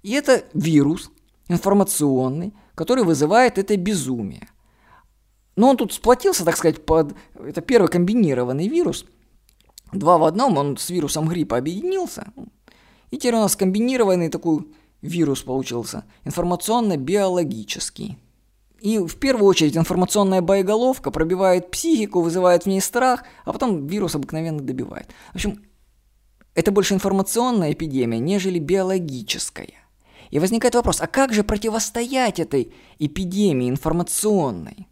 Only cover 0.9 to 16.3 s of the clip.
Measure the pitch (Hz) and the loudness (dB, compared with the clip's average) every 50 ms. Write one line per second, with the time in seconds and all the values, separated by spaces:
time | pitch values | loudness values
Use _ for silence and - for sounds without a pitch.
0.9 | 170 190 - - _ _ _ _ _ _ _ - 175 170 - 196 196 202 185 - | 0 -2 -6 -18 _ _ _ _ _ _ _ -4 -4 0 2 4 4 4 4 2
1.9 | - - 151 143 135 127 131 127 135 160 175 208 - - _ _ _ - 165 - | 0 0 0 2 2 0 0 -2 -4 -6 -8 -10 -12 -16 _ _ _ -10 -2 0
2.9 | 247 262 220 165 160 131 147 151 202 240 254 240 - 190 196 196 208 190 175 202 | 0 2 2 2 2 2 2 4 6 4 4 4 2 -2 -2 0 -2 0 0 -2
3.9 | 214 170 131 127 127 117 104 92 - - - - _ _ _ _ _ _ _ _ | -2 -2 -2 -4 -4 -4 -6 -8 -10 -14 -20 -20 _ _ _ _ _ _ _ _
4.9 | - - _ _ _ _ _ _ _ _ _ _ _ - 226 269 269 - 240 185 | -20 -20 _ _ _ _ _ _ _ _ _ _ _ 4 4 4 4 4 0 -4
5.9 | - - - 220 247 - - 392 359 - 175 170 165 - - 165 151 - - - | -6 -2 4 4 4 4 4 0 0 2 0 0 0 2 0 0 0 0 0 2
6.9 | 160 160 156 147 - - - _ _ - - 135 - 175 160 - 254 233 185 156 | 2 2 2 0 -4 -16 -20 _ _ -16 -16 -10 -10 -10 -2 2 4 4 4 4
7.9 | - 175 175 180 220 247 208 156 131 123 123 123 131 143 170 220 311 339 349 180 | 4 2 2 2 2 2 2 2 2 0 -2 -2 -2 -4 -4 -2 0 0 0 0
8.9 | - - - - _ _ _ _ _ _ _ _ _ _ _ _ _ - _ - | -4 -6 -12 -16 _ _ _ _ _ _ _ _ _ _ _ _ _ -20 _ -12
9.9 | - 196 143 160 180 160 156 156 165 208 262 269 170 139 143 143 135 - - - | -8 -2 4 6 6 6 6 2 2 2 2 2 2 2 0 -2 -4 -4 -6 -4
10.9 | 175 180 151 135 - 156 156 160 175 175 147 - 117 123 131 156 175 202 330 359 | -2 -2 -2 -2 -2 -2 -2 -2 -2 -2 -2 -2 -2 -2 -2 -4 -6 -4 -4 -4
11.9 | 381 392 359 - - - - 208 _ 277 - - _ _ _ _ _ _ _ _ | -2 -4 -4 -6 -8 -14 -16 -16 _ -20 -20 -20 _ _ _ _ _ _ _ _
12.9 | _ _ _ _ - 294 - 247 233 226 214 190 - - 196 185 185 208 233 254 | _ _ _ _ -12 -2 -2 0 2 2 2 2 0 0 0 0 2 2 0 0
13.9 | 262 247 226 196 185 180 170 156 - 160 - 165 160 143 - - - _ _ _ | 2 2 2 2 2 2 0 -2 -4 -4 0 0 0 0 -2 -10 -20 _ _ _
14.9 | _ _ - 160 165 175 160 143 135 131 - 127 127 135 131 - 120 120 110 - | _ _ -12 -6 -2 0 0 0 0 -4 -4 -6 -6 -6 -6 -6 -6 -8 -8 -8
15.9 | - - - - _ _ - - | -10 -12 -14 -16 _ _ -12 -8